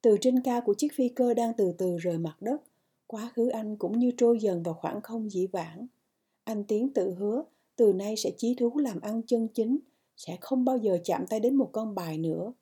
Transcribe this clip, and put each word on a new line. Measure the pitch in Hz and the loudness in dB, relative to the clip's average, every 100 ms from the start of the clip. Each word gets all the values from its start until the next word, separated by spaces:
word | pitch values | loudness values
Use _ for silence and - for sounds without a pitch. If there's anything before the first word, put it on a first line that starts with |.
Từ | 240 208 | 6 6
trên | 254 254 | 4 4
cao | 254 240 | 2 0
của | 240 | 0
chiếc | 202 294 | 0 -2
phi | - 247 | 0 -2
cơ | 240 247 | 2 0
đang | 233 233 233 | 2 0 2
từ | 190 175 | 0 0
từ | 185 170 | -2 -2
rời | 175 165 | -2 -2
mặt | 165 - | -4 -6
đất, | 208 294 _ _ _ _ _ | -6 -6 _ _ _ _ _
quá | 220 233 | -10 -8
khứ | 233 233 | -2 -2
anh | 220 214 214 | -2 -6 -6
cũng | 180 226 | -2 2
như | 247 240 | 0 4
trôi | 240 233 | 4 4
dần | 214 175 | 2 0
vào | 170 | -4
khoảng | 165 160 202 | -4 -4 -6
không | 208 226 214 | -8 -8 -4
dĩ | 196 185 | -2 -2
vãng. | 185 160 165 240 _ _ _ _ _ | -4 -6 -12 -16 _ _ _ _ _
Anh | - 214 | -6 -6
Tiến | 202 214 262 | -2 0 2
tự | 269 190 | 2 0
hứa, | 180 208 240 311 _ _ - | -2 -2 -2 -6 _ _ 4
từ | 220 | 6
nay | 185 202 214 | 6 0 -2
sẽ | - - | -4 -2
chí | 233 | -2
thú | 247 240 285 | 2 0 2
làm | 269 180 | -2 -2
ăn | 208 226 226 | -4 -6 0
chân | 240 220 | 0 0
chính, | - 226 285 - _ _ _ | 0 0 0 -2 _ _ _
sẽ | - 180 | -14 -12
không | - 262 | -2 0
bao | 254 254 | 2 2
giờ | 214 175 | 2 0
chạm | 175 170 - | 0 -2 -2
tay | 220 | 0
đến | 233 | 2
một | 277 247 | 2 0
con | 220 220 | -2 -4
bài | 196 165 156 | -4 -4 -2
nữa. | 160 165 196 254 | -2 -2 -6 -10